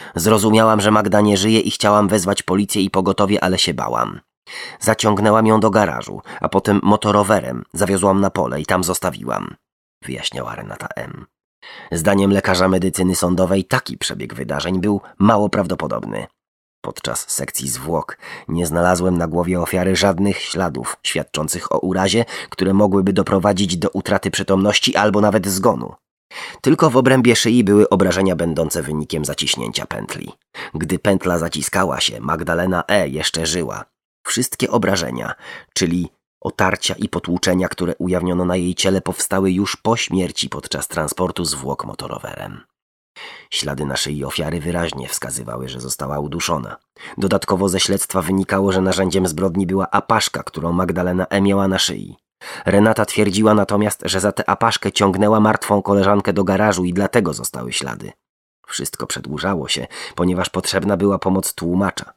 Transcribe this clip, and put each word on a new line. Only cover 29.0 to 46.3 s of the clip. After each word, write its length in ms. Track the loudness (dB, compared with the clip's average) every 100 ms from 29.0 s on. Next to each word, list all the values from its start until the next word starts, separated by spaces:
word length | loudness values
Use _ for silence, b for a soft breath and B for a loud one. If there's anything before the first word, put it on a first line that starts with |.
| -4 -4 -4
zaciśnięcia 600 | -4 -4 -4 -4 -6 -8
pętli. 460 | -8 -10 -10 -12 -16 _ B B
Gdy 260 | -8 -4 0
pętla 380 | 2 2 2 0
zaciskała 600 | -2 -4 -4 -2 0 -2
się, 200 | -4 -4
Magdalena 640 | -4 -4 -2 0 0 -2 0
E. 220 | 0 0
jeszcze 360 | -2 -4 -4 -4
żyła. 400 | -2 -4 -8 -14 _ _ _
Wszystkie 480 | -6 -2 -2 -2 0
obrażenia, 640 | 2 2 0 -2 -6 -8 -12 B B B
czyli 360 | -2 0 0 -2 -8 _ _
otarcia 540 | -10 -2 -2 0 -4 -4
i 120 | -4
potłuczenia, 580 | -4 -4 -2 0 0 -2
które 260 | -4 -4 -4
ujawniono 480 | -2 -2 0 0 0
na 100 | 0
jej 200 | -2 -2
ciele, 260 | 0 0
powstały 500 | -2 -6 -4 0 2
już 240 | 2 0 -2
po 220 | -2 0
śmierci 520 | 0 -2 -2 -4 -8
podczas 380 | -8 -8 -8 -6
transportu 580 | -4 -4 -2 -4 -2 -4
zwłok 400 | -4 -6 -6 -8
motorowerem. 760 | -10 -10 -10 -12 -12 -12 -14 -18 _ _ _ _ -20 B B B
Ślady 360 | -8 -6 -6 -4
na 100 | -4
szyi 300 | -4 -6 -6
ofiary 340 | -6 -4 -4
wyraźnie 480 | -4 -4 -4 -6 -10
wskazywały, 600 | -8 -8 -10 -10 -10 -10
że 100 | -10
została 400 | -10 -8 -6 -6
uduszona. 560 | -6